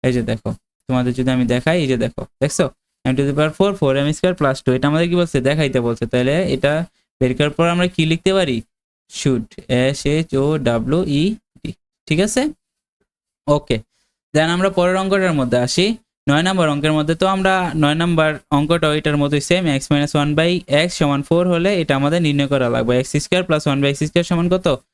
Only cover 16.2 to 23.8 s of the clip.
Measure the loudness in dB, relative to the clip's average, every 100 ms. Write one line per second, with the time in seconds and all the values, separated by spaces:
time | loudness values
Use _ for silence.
16.2 | 0 0 0 0 0 0 0 0 0 0
17.2 | 0 2 0 0 -2 0 0 2 0 2
18.2 | 2 -2 _ -2 2 0 2 0 0 0
19.2 | 0 0 2 0 2 -2 0 0 2 0
20.2 | 0 2 2 0 0 0 0 0 0 0
21.2 | 0 0 2 2 0 0 0 0 2 2
22.2 | 2 0 0 0 0 0 0 0 0 -4
23.2 | 0 -2 0 -2 0 0